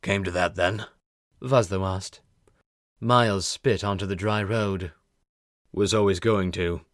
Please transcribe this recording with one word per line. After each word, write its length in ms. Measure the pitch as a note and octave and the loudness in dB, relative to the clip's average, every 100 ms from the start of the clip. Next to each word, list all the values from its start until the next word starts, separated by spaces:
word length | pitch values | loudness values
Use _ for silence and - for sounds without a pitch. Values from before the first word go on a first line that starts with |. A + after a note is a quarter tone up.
"Came 220 | - G2 | -2 -2
to 80 | F#2 | -2
that 240 | F2+ F2 F#2 | 0 0 2
then?" 300 | F2+ A2 - _ _ _ _ _ | 0 0 -10 _ _ _ _ _
Vazdo 440 | B2+ C3 G2 F#2+ F#2+ | 2 2 2 -2 -2
asked. 360 | F#2+ - - _ _ _ _ _ _ _ _ | -4 -8 -18 _ _ _ _ _ _ _ _
Miles 480 | A2+ B2 A2+ G2 F2 | 2 4 4 0 -4
spit 360 | - C3+ G2+ | -2 0 0
onto 220 | G2+ F#2+ G2 | -2 -4 -4
the 100 | F#2 | -2
dry 280 | G#2 G#2+ | -2 -2
road. 500 | G2 A2+ G#2 F#2+ F2 - _ _ _ _ _ _ _ | 0 -2 0 -2 -6 -12 _ _ _ _ _ _ _
"Was 220 | - G2+ | -2 2
always 260 | A2 G2+ F2 | 4 2 2
going 320 | A2+ G#2 F#2 | 2 2 0
to." 280 | F2+ F2 E2+ _ | -2 -4 -4 _